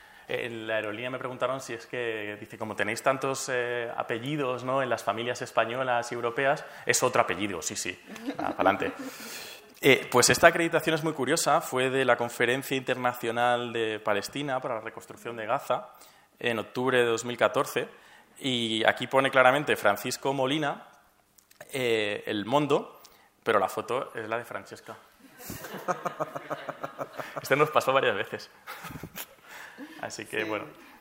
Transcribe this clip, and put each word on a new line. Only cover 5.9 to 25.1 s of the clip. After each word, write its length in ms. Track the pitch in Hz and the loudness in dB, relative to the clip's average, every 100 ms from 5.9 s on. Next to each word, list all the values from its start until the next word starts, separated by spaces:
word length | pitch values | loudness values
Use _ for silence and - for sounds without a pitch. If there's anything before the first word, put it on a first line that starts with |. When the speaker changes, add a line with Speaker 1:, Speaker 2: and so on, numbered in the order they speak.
| 120 117 | 0 -2
Speaker 1:
y 20 | |
europeas, 480 | 120 117 117 139 151 - - | -4 -4 0 2 0 -4 -10
es 180 | - - | 0 2
otro 200 | 127 120 | 4 4
apellido, 400 | 117 87 101 87 | 2 2 -2 -4
sí, 120 | - | -6
sí, 240 | - 90 90 - 208 233 - | -6 -6 -8 -12 -14 -10 -6
ah, 160 | 98 | -6
pa'lante. 380 | - 90 101 - - 262 - - - - - - - | 2 2 2 -2 -6 -12 -12 -14 -12 -14 -16 -20 2
Eh, 260 | 147 127 - | 6 6 6
pues 180 | 123 120 | 4 6
esta 200 | 123 170 | 8 8
acreditación 460 | 170 165 160 160 | 8 2 2 0
es 80 | 156 | 0
muy 120 | 160 | -2
curiosa, 480 | 156 127 135 - 151 | -2 0 0 2 2
fue 260 | - 127 131 | 2 0 2
de 160 | 131 | 2
la 120 | 127 120 | 4 4
Conferencia 600 | 120 - 120 127 135 135 | 2 0 2 2 0 -4
Internacional 960 | 127 127 123 120 113 117 120 120 120 | -2 0 0 -2 -4 0 2 2 0
de 260 | 117 110 107 | -2 -2 -2
Palestina 600 | 110 101 - 139 143 131 | 0 0 0 -6 -4 -4
para 140 | 139 | -4
la 60 | 113 | -6
Reconstrucción 540 | 110 - - - 120 117 | -8 -12 -16 -14 -12 -8
de 100 | 107 | -2
Gaza, 480 | 135 - 127 - - - - _ - | -2 0 -2 -4 -18 -20 -20 _ -6
en 200 | 120 113 | -2 -2
octubre 400 | 104 - 127 127 | -4 -2 2 4
de 60 | |
dos 200 | 120 113 | 4 2
mil 140 | 120 120 | -2 2
catorce, 500 | 110 131 143 - - - - - - - | 2 4 0 -2 -4 -10 -20 -20 -20 -6
y 460 | 139 123 113 110 | -2 0 0 2
aquí 220 | 110 101 127 | 4 4 2
pone 240 | 135 135 | 2 4
claramente 460 | 131 127 139 147 107 | 8 8 6 2 2
Francisco 560 | 107 101 123 - 139 | 4 2 0 -4 -2
Molina, 560 | 139 131 151 147 190 - - _ _ _ _ _ - - | 0 0 0 -2 -4 -12 -20 _ _ _ _ _ -20 -10
eh, 520 | 135 123 113 104 104 - | -2 2 2 2 -2 -4
El 180 | 104 | -4
Mondo, 560 | 101 139 143 175 240 - - - _ _ | 2 2 4 2 2 -16 -20 -20 _ _
pero 160 | - 107 | 2 4
la 80 | 95 | 4
foto 440 | - 104 123 - | -2 -2 -2 -4
es 140 | 120 107 | -8 -6
la 100 | 117 | -6
de 60 | |
Francesca. 520 | 117 104 98 107 - 110 - | -6 -12 -12 -18 -16 -18 -20